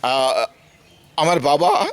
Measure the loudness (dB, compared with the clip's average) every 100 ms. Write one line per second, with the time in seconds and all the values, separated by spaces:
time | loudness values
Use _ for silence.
0 | -2 0 0 0 -4 _ _ _ _ _
1 | _ -4 0 0 0 2 2 0 -2